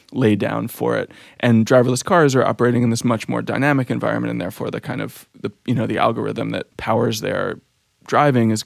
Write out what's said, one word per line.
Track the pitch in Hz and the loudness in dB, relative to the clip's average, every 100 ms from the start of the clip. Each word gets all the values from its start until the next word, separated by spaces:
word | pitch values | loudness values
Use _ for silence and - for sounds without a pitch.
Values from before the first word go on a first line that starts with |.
| _ | _
laid | - 117 104 | 0 2 2
down | 113 113 113 | 0 -4 -6
for | - 120 113 | -4 -4 -2
it. | - - - _ | -6 -12 -20 _
And | 123 113 110 | 2 4 6
driverless | 127 123 123 | 4 4 0
cars | - 180 147 131 | 2 4 4 4
are | |
operating | 113 110 120 120 | 0 2 2 2
in | 120 | 0
this | 113 | 0
much | 120 113 - | -2 -2 -2
more | 117 | -6
dynamic | 117 113 139 135 123 | -4 -2 0 0 0
environment, | 117 110 113 117 | -2 -2 -2 -4
and | 113 | -4
therefore | 90 - 107 | -6 -6 -8
the | 110 | -8
kind | - 127 | -8 -8
of, | 104 - - - | -10 -12 -20 -12
the, | - - - | -10 -8 -4
you | 113 | -2
know, | 110 | 0
the | 110 | 0
algorithm | 117 117 107 117 113 | 0 0 -4 -4 -4
that | 110 - - | -6 -8 -10
powers | - 117 120 110 | -2 0 0 -2
their | 104 98 95 - _ _ _ _ - | -4 -4 -4 -8 _ _ _ _ -2
driving | 120 147 127 113 | 2 4 4 2
is, | 110 | 0